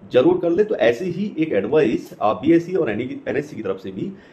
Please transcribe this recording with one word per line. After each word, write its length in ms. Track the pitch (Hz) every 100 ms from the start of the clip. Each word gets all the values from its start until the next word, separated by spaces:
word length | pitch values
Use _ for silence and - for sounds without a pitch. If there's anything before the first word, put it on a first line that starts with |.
| 98
जरूर 260 | - 151 180
कर 120 | 170
ले। 140 | 170
तो 120 | 208 -
ऐसी 300 | - - 185
ही 300 | 180 208 156
एक 140 | 160
advice, 640 | - 104 156 127 123 - -
आ, 120 | 107
बीएससी 420 | 110 143 165 165 185
और 140 | 147
एनएससी 640 | 104 131 139 131 123 147 107
की 80 |
तरफ 160 | 101 95
से 120 | 98
भी 200 | 92 180 - -